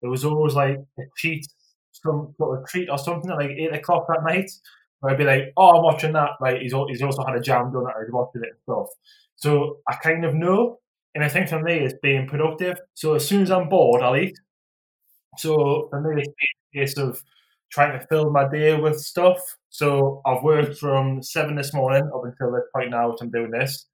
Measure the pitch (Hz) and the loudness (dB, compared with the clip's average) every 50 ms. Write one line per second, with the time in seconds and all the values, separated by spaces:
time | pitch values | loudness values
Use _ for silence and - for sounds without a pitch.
0 | - 123 131 131 143 151 151 151 151 147 135 143 139 139 139 139 - - _ 123 | -6 -6 -4 -2 -2 0 2 2 2 2 2 2 2 2 0 -4 -8 -12 _ -16
1 | - - _ - - 165 160 156 151 - _ _ _ _ _ _ _ _ _ - | -16 -14 _ -6 -4 -4 -4 -6 -8 -14 _ _ _ _ _ _ _ _ _ -6
2 | - 160 147 147 147 - - - 151 131 131 127 - - - 180 180 - 143 139 | -4 -2 -2 -2 -4 -8 -6 -4 -4 -2 -2 -6 -8 -6 -6 -6 -4 -4 -4 -4
3 | - 170 170 160 - 185 170 147 143 139 139 151 160 160 147 147 - - 175 170 | -4 -4 -6 -4 -6 -6 -4 -4 -4 -4 -4 -4 -4 -4 -4 -4 0 0 0 2
4 | 170 - 165 165 156 160 175 190 190 - - - _ - - _ _ _ _ _ | 2 0 -2 0 0 0 0 0 -2 -4 -10 -18 _ -20 -20 _ _ _ _ _
5 | 139 135 135 135 147 139 - - - - - 175 190 180 170 165 165 160 151 - | -2 0 0 2 4 4 4 2 2 0 4 8 10 10 10 10 6 4 2 2
6 | 160 156 156 156 143 147 - - 131 127 - - 131 123 127 135 139 - 131 117 | 0 0 0 0 0 0 -2 -2 -2 -2 -2 -2 -4 -4 -2 -2 -2 -4 -4 -4
7 | 139 139 131 131 - 131 123 120 - 131 127 123 123 127 123 127 123 123 110 110 | -2 -2 -2 -4 -4 -4 -4 -2 0 0 0 0 0 0 -2 -4 -4 -4 -6 -8
8 | 110 120 120 123 123 - - 120 117 117 - _ _ - 117 104 98 - - - | -8 -4 -4 -4 -4 -4 -6 -10 -12 -12 -14 _ _ -6 -4 -4 -4 -6 -12 -18
9 | _ _ _ _ _ _ _ _ - 147 147 143 131 - - - _ 120 - - | _ _ _ _ _ _ _ _ 0 2 2 2 2 -2 -6 -6 _ -6 -6 0
10 | - 160 160 165 165 156 143 160 170 180 190 214 240 233 - - _ _ _ _ | 0 0 0 2 0 0 0 0 2 2 4 4 2 0 -2 -8 _ _ _ _
11 | _ _ - 151 151 147 135 185 185 - 165 160 156 170 170 156 135 131 - - | _ _ -4 -2 -2 0 2 0 0 0 -2 -2 0 0 0 0 0 -2 -4 -2
12 | - 143 139 135 131 - 147 147 156 160 160 - 180 180 180 - - _ _ - | 0 0 0 0 -2 -2 -2 0 0 -2 -2 -4 -4 -6 -6 -6 -12 _ _ -4
13 | - 156 151 143 - - 202 202 190 185 190 185 175 151 190 180 127 117 120 120 | 0 2 2 2 2 2 2 2 4 4 4 2 2 4 4 6 6 6 6 6
14 | 123 123 131 143 185 190 - - _ _ _ _ _ _ _ _ _ _ _ _ | 4 2 2 2 0 -2 -6 -12 _ _ _ _ _ _ _ _ _ _ _ _
15 | _ _ _ _ _ _ - - - 156 156 151 147 139 143 151 - - 139 139 | _ _ _ _ _ _ -14 -6 -2 0 2 4 4 4 2 0 0 -4 -6 -4
16 | 147 160 151 147 139 143 - - 143 - - - _ _ - 143 139 135 - 143 | -2 0 0 -2 -2 -4 -4 -4 -4 -4 -4 -8 _ _ -4 -4 -4 -2 -2 -2
17 | 139 127 - - - _ _ _ _ _ _ _ _ _ - 147 143 - 131 131 | -4 -4 -4 -8 -14 _ _ _ _ _ _ _ _ _ -6 -6 -4 -4 -8 -10
18 | - - 160 156 151 151 143 143 139 135 147 151 151 156 156 151 156 151 151 151 | -4 -2 -2 0 0 0 0 0 -2 -2 -2 0 0 2 2 2 0 -2 -2 -4
19 | - - - 175 175 185 180 180 - - - - _ _ - - 151 147 143 139 | -8 -8 -4 2 2 2 2 2 -4 -12 -16 -18 _ _ -6 -2 0 0 2 2
20 | 139 139 135 - - 135 127 127 143 156 151 151 143 - - - 151 143 135 139 | 0 0 -2 -4 -4 -4 -2 0 2 2 2 2 0 -2 -4 -6 -4 -2 0 0
21 | 135 135 135 131 131 - - 165 147 147 147 143 135 135 - 139 131 131 135 139 | 0 0 -2 -4 -8 -6 -4 -4 -4 -4 -4 -6 -6 -4 -2 -2 0 2 2 2
22 | 151 147 131 123 123 120 - - 131 120 123 123 123 - - 131 127 120 120 120 | 2 0 -4 -8 -8 -10 -8 -6 -4 -2 -2 -2 -4 -4 -4 -6 -4 -2 -2 -2
23 | 120 120 117 117 120 117 120 117 117 110 113 120 135 135 - - - _ | -2 -2 -2 -6 -8 -6 -4 -4 -4 -4 -4 -4 -4 -4 -6 -10 -14 _